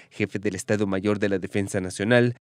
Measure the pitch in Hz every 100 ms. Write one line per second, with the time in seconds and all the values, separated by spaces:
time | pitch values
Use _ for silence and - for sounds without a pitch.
0 | - - 101 104 101 95 - 104 101 95
1 | 104 101 101 98 92 104 98 101 92 -
2 | 104 123 123 120